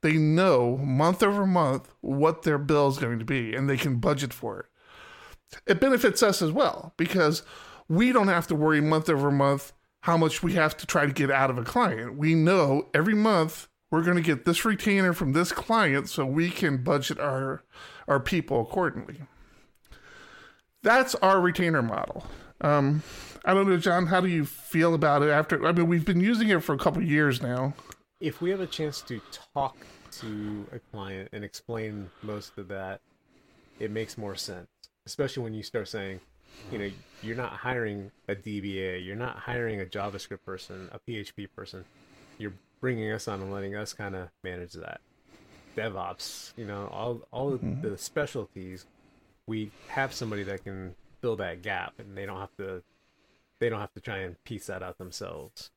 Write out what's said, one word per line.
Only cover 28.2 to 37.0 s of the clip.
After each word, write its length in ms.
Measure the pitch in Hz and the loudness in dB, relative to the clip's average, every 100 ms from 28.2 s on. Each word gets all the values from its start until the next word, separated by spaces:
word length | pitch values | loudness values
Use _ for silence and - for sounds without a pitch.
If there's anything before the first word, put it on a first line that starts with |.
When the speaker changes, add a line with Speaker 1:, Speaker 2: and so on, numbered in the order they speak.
| 156 - | -8 -4
Speaker 2:
we 80 | 175 | -4
have 120 | 190 | -2
a 60 | 185 | -4
chance 360 | - 156 143 | -4 -6 -6
to 180 | - 117 - - - | -10 -12 -12 -20 -10
talk 220 | - 139 - - - - - | -4 -4 -6 -20 -20 -20 -14
to 460 | 113 104 104 104 101 | -10 -8 -6 -8 -10
a 60 | 120 | -14
client 500 | _ 107 98 95 98 | _ -12 -10 -10 -12
and 100 | 107 | -12
explain 640 | 104 - - 113 110 107 92 - | -12 -14 -10 -8 -6 -8 -12 -14
most 340 | 107 104 95 - | -10 -10 -10 -16
of 120 | 95 | -12
that, 340 | 98 95 98 _ _ _ _ _ _ _ _ | -10 -10 -12 _ _ _ _ _ _ _ _
it 120 | 110 | -8
makes 260 | 107 110 - | -6 -8 -10
more 200 | 104 95 | -10 -10
sense, 320 | - 90 87 _ - _ | -10 -12 -16 _ -20 _
especially 380 | - - 135 - | -20 -6 -6 -4
when 100 | 117 | -8
you 100 | 110 | -8
start 260 | 104 117 101 | -6 -6 -6
saying, 320 | 110 98 95 _ _ _ - - | -8 -8 -12 _ _ _ -20 -12
you 80 | 120 | -8
know, 120 | 101 95 | -8 -10